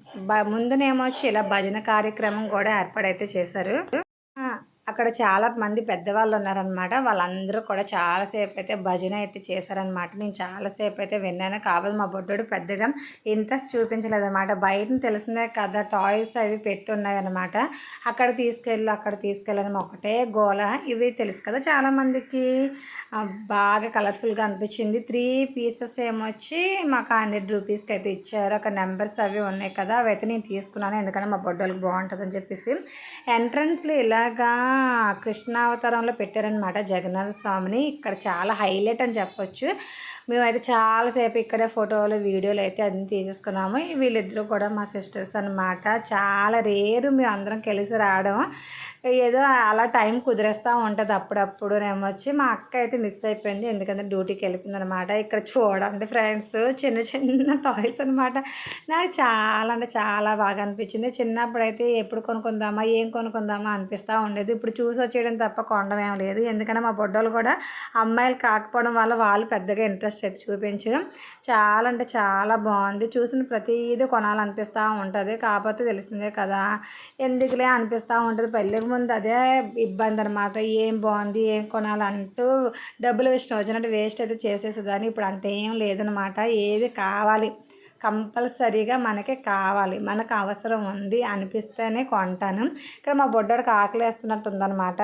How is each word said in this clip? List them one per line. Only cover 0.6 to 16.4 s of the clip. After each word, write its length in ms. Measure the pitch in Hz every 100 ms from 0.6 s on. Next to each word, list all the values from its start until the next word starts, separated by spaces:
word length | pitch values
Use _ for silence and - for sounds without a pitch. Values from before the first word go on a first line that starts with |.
| 240 269 277 262
వచ్చి 220 | 254 262 262
ఇలా 140 | 214 196
భజన 320 | 196 196 208
కార్యక్రమం 640 | 214 214 214 214 214 208 214
కూడా 240 | 202 202 214
ఏర్పాటైతే 480 | 262 - 190 185 202
చేశారు. 480 | 190 175 202 185 254 370 285 359 _ _ -
ఆ, 100 | 262 233 - _ -
అక్కడ 220 | 214 233
చాలా 320 | 233 220 196 226 240
మంది 240 | 208 214
పెద్దవాళ్ళు 520 | 220 180 175 202 220 214
ఉన్నారనమాట. 580 | 196 196 190 185 185 247
వాళ్ళందరూ 600 | 254 202 180 185 190 214
కూడా 200 | 220 196 202
చాలాసేపు 680 | 196 175 180 196 214 202 202
అయితే 180 | 190 208
భజన 340 | 190 180 185
అయితే 240 | 208 202 202
చేశారనమాట. 680 | 196 185 185 190 190 185 175 196
నేను 180 | 208
చాలాసేపు 640 | 202 185 190 202 202 208 208
అయితే 160 | 196 208
విన్నాను, 400 | 190 175 190 208
కాకపోతే 300 | 208 175 196 214
మా 100 | 196
బొడ్డోడు 380 | 190 185 202
పెద్దగా 420 | 220 190 170 196 226 285 - - 220
ఇంట్రెస్ట్ 420 | 214 214 262 269
చూపించలేదన్నమాట. 840 | 240 226 226 214 214 202 196 196 196
బయటని 420 | 190 196 214 262
తెలిసిందే 440 | 254 214 208 226 233
కదా, 300 | 233 202 208 208
టాయ్స్ 460 | 202 196 208 220
అవి 220 | 240